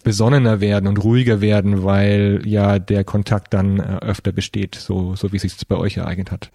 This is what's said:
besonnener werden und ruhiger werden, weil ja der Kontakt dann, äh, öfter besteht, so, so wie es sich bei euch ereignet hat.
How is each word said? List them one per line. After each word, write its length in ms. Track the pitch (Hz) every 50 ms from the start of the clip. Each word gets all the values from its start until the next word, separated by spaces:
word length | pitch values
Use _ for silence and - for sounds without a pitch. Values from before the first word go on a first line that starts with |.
| -
besonnener 560 | 117 104 101 110 120 143 139 123 113 110 98
werden 260 | 104 104 101 101 95
und 160 | 98 101 107
ruhiger 380 | 98 113 117 123 123 120 110 101
werden, 420 | 104 107 104 104 95 101 101 95
weil 600 | 92 98 98 98 101 101 101 101 101 101 101 - -
ja 340 | 107 104 104 101 101 101 98
der 240 | 92 - 104 101
Kontakt 500 | 95 - - 104 98 - 110 101 - -
dann, 280 | - 95 95 98 98 98
äh, 180 | - - 98 -
öfter 280 | - 113 101 - - 101
besteht, 460 | 92 92 - - - 104 98 - -
so, 400 | - - - 95 92 92 90 92
so 160 | - - 98
wie 60 | 101 95
es 40 |
sich 240 | - 92 - - -
bei 80 | - 101
euch 220 | 87 90 101 -
ereignet 340 | - 87 85 87 92 92 -
hat. 220 | - - - -